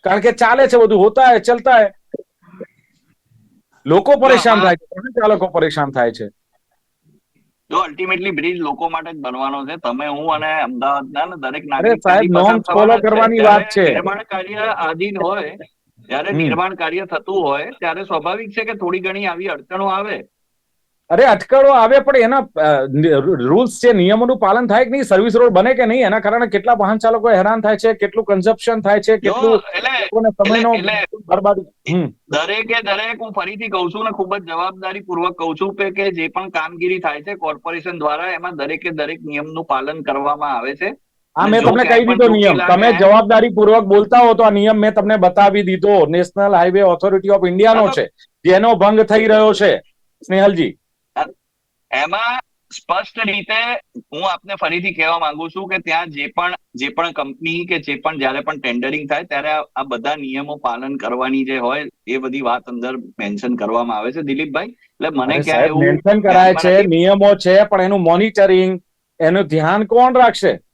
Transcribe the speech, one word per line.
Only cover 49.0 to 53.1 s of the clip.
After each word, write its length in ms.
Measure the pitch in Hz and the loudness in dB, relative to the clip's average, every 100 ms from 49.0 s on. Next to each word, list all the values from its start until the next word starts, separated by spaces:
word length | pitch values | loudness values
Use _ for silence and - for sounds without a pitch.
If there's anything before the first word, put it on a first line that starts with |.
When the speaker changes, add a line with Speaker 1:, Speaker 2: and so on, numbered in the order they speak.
Speaker 1:
થઈ 260 | 214 214 220 | 2 2 4
રહ્યો 260 | 214 214 | 4 4
છે, 240 | 208 202 110 _ _ _ _ - | 4 2 0 _ _ _ _ -4
સ્નેહલજી. 520 | 190 196 175 120 - _ _ _ - 156 _ _ _ _ _ _ | 2 2 2 -4 -6 _ _ _ -8 -8 _ _ _ _ _ _
Speaker 2:
એમાં 500 | 131 156 196 233 247 _ _ _ - | -6 -4 -4 -4 -6 _ _ _ -20
સ્પષ્ટ 420 | - 175 202 | -4 -4 -4